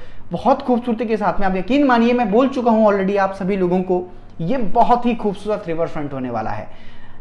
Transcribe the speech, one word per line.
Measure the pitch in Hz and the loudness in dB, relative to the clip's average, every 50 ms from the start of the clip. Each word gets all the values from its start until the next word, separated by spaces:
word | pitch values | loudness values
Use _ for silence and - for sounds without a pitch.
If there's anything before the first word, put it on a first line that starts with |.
| - - - - - - | -4 -4 -8 -8 -8 -6
बहुत | 175 165 - - 277 269 | -6 -2 2 2 2 2
खूबसूरती | - - 247 233 240 247 220 226 240 | 2 0 0 0 0 -2 -2 -2 -2
के | 214 220 | -2 -2
साथ | 196 208 180 - - | 0 0 0 2 2
में, | 196 | 2
आप | 190 185 | 2 2
यकीन | 190 - - 262 285 294 | 0 0 0 2 2 4
मानिए | 262 240 233 233 240 | 4 4 4 4 4
मैं | 240 247 240 190 | 2 2 2 2
बोल | 196 233 277 254 | 4 4 4 2
चुका | 269 262 233 240 | 2 0 2 2
हूँ | 220 220 220 202 | 4 4 4 4
already | 202 196 190 190 202 196 | 4 2 0 0 0 0
आप | 190 196 196 | 0 -2 -2
सभी | - 196 180 202 | -4 -4 -2 -2
लोगों | 190 185 170 180 185 | 0 0 0 0 0
को, | 180 185 180 180 - - - - - - - - | 0 0 -2 -2 -2 -6 -14 -18 -18 -14 -10 -6
ये | 165 165 262 | -4 -2 0
बहुत | 269 220 - - 240 220 196 240 233 233 | 2 2 4 4 6 6 6 4 4 2
ही | 240 233 | 0 0
खूबसूरत | - 208 208 190 - - 208 208 - - | 0 -2 -4 -4 -4 -4 -4 -4 -4 -4
रिवर | 170 160 165 165 | -4 -2 -2 -2
फ्रंट | 151 - 160 147 135 | -2 -4 -4 -6 -6
होने | 139 131 127 123 | -6 -6 -6 -4
वाला | 117 110 110 107 | -4 -4 -4 -4
है। | 101 101 95 - - - - - - - - - - - | -6 -6 -8 -10 -10 -10 -10 -10 -8 -8 -8 -8 -8 -6